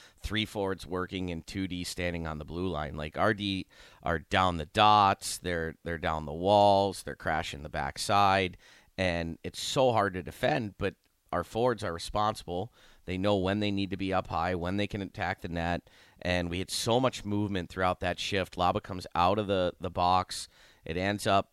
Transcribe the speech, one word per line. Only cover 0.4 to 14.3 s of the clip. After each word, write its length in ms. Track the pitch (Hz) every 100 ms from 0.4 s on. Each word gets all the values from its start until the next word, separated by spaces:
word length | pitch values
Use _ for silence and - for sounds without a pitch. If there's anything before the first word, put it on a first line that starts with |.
forwards 420 | 107 107 98 92 -
working 440 | 90 90 95 90
and 160 | 82 -
two 200 | 98 92
D 160 | 90
standing 420 | 85 - 87 85 80
on 120 | 76
the 60 |
blue 240 | 76 85 92
line. 280 | 76 73 78
Like, 200 | 76 -
our 160 | 101
D 340 | 104 101 95 - - - -
are 160 | - 82
down 400 | - 98 92 85
the 80 | 76
dots, 720 | 107 107 107 98 98 - -
they're, 360 | 87 85 82 -
they're 140 | 82 82
down 280 | 82 78 76
the 60 |
walls, 680 | 80 92 104 101 98 98 90
they're 140 | - -
crashing 460 | 90 78 - 71
the 60 | 76
backside, 880 | 78 69 - - 101 101 98 92 87 - - _ -
and 400 | 92 85 82 -
it's 180 | 90 -
so 320 | - 147 131
hard 220 | 113 101
to 80 | 90
defend, 520 | - - 123 147 107 -
but 160 | 98 - _ _ -
our 100 | 87
forwards 400 | 85 113 123 107
are 100 | 101
responsible. 800 | 85 - 104 107 107 - 87 113 _ - - -
They 120 | 92
know 160 | 101
when 240 | 101 92 104
they 140 | 104
need 180 | 98 95
to 60 | 92
be 180 | 95
up 140 | 92
high, 260 | -